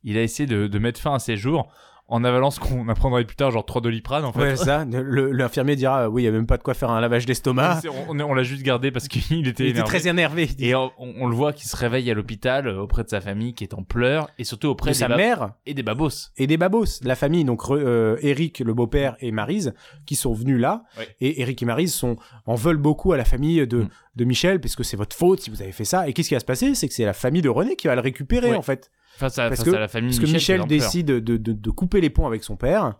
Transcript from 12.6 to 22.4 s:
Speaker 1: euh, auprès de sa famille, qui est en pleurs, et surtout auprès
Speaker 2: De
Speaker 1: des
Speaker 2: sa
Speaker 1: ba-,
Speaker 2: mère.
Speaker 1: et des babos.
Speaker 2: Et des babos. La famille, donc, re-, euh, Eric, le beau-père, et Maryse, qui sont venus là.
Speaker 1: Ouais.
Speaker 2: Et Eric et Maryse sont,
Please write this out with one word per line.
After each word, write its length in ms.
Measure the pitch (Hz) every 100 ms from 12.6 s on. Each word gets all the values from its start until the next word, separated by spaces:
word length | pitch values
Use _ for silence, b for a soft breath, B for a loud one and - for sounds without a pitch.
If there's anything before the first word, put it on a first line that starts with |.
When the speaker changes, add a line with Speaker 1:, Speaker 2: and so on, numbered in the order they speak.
| 135
Speaker 1:
euh, 120 | 95
auprès 220 | 101 -
de 60 | 110
sa 100 | 104
famille, 340 | 98 101 117
qui 100 | 120 101
est 80 |
en 100 | 104
pleurs, 460 | 95 120 123 151 151 -
et 40 | 120
surtout 240 | 110 151
auprès 220 | 131 -
Speaker 2:
De 40 | 135
Speaker 1:
des 40 |
Speaker 2:
sa 80 | 123
Speaker 1:
ba-, 80 | 120
Speaker 2:
mère. 340 | 214 226 107 - -
Speaker 1:
et 80 |
des 100 | 139
babos. 260 | 110 117 156 - - -
Speaker 2:
Et 100 | 135
des 80 | 160
babos. 280 | 180 220 208 -
La 120 | 123 127
famille, 280 | 143 170
donc, 180 | 143 117
re-, 140 | - 143
euh, 400 | 139 117 113 113
Eric, 380 | 147 135 160 -
le 140 | 117
beau-père, 440 | 113 117 135 139 117
et 120 | 123
Maryse, 420 | 110 107 202 156 - B B -
qui 100 | 143
sont 180 | 131
venus 260 | 110 123 127
là. 220 | 127 220 - B
Speaker 1:
Ouais. 100 | 113 B
Speaker 2:
Et 220 | 127 151
Eric 200 | 123 123
et 40 | 120
Maryse 280 | 117 180
sont, 220 | - 127 117 B B